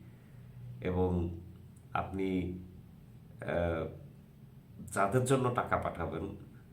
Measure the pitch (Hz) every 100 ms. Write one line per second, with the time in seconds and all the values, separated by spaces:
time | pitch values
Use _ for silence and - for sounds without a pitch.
0 | - - - - - - - - 90 90
1 | 92 90 87 - - - - - - -
2 | 87 95 95 92 90 90 - - - -
3 | - - - - - 82 85 80 - -
4 | - - - - - - - - - 98
5 | 101 127 123 131 123 107 95 92 - -
6 | 78 82 95 - - - -